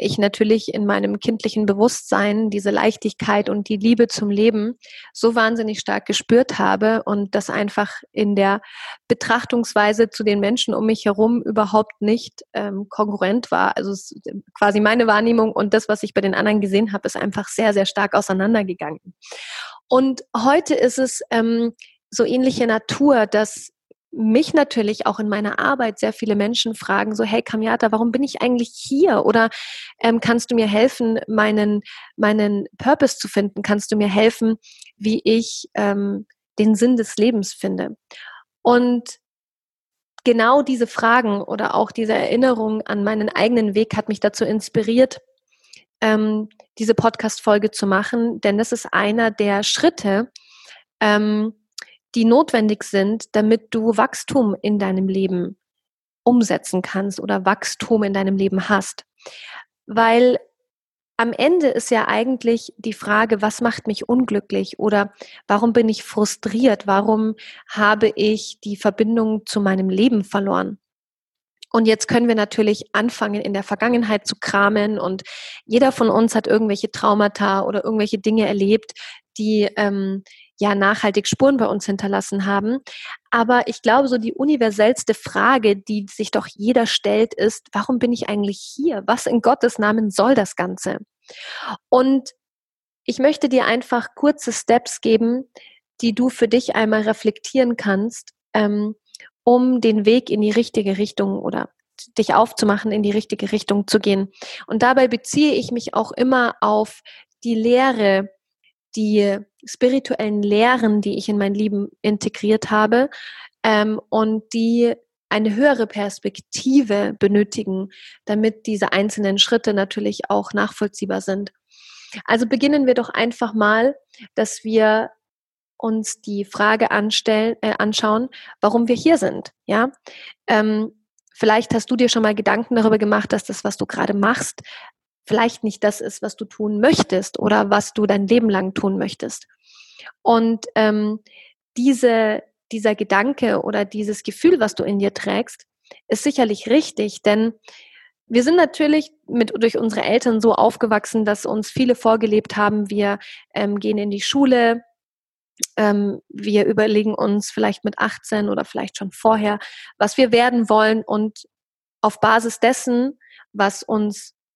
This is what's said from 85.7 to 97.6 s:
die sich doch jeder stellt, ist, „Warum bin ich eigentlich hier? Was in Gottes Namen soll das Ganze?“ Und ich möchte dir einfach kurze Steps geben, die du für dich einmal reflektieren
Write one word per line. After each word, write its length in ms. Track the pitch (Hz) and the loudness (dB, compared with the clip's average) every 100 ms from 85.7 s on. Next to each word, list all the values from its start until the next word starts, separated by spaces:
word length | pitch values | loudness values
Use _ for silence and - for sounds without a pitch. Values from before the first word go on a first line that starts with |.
| 202 | 0
die 300 | - 208 196 | -4 -6 -6
sich 200 | - 214 | -8 -4
doch 160 | 208 - | -4 -6
jeder 360 | - 214 254 | -4 0 2
stellt, 480 | 226 - 202 214 226 | 0 -2 0 0 0
ist, 360 | - 208 - _ | 0 -2 -2 _
„Warum 260 | 202 214 247 | -6 -2 0
bin 140 | 240 | 0
ich 160 | 233 - | -2 -4
eigentlich 320 | 208 202 196 | -4 -4 -6
hier? 420 | - - 320 208 202 | -10 -6 -4 -4 -2
Was 180 | 247 | -2
in 160 | - 233 | 0 0
Gottes 380 | 233 277 233 - | 2 2 0 0
Namen 320 | 208 220 214 | 0 0 0
soll 240 | 190 226 | 2 2
das 220 | 247 190 - | 2 0 -4
Ganze?“ 420 | 180 185 - 202 208 _ - - - - - 202 _ | -8 -6 -8 -8 -12 _ -20 -20 -16 -14 -12 -14 _
Und 440 | 254 262 269 262 - _ _ _ _ _ _ | 2 4 2 -2 -16 _ _ _ _ _ _
ich 140 | - 247 | -8 0
möchte 280 | 277 302 269 | 0 2 2
dir 160 | 254 | 2
einfach 440 | - 240 - 240 - | 2 0 -2 -4 -4
kurze 380 | - 294 294 - | 0 0 0 -4
Steps 480 | - - 240 - - | -4 2 2 0 -6
geben, 440 | 226 226 233 254 262 - - _ _ - | 0 2 2 -2 -6 -18 -20 _ _ -4
die 120 | 233 | -2
du 140 | 208 254 | 0 -2
für 200 | - 226 | 0 2
dich 260 | 240 - | 2 0
einmal 280 | - 214 214 | 0 0 0
reflektieren 720 | 214 214 220 - - 269 | 0 -2 -2 -4 -2 0